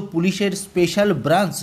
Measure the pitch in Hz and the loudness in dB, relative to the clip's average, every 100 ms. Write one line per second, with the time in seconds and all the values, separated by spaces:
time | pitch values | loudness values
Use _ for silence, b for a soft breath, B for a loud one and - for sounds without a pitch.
0 | 202 165 185 - 202 196 - 180 170 202 | 0 0 0 0 -2 -4 -4 0 2 2
1 | 208 156 135 175 185 139 | 2 2 2 2 0 -4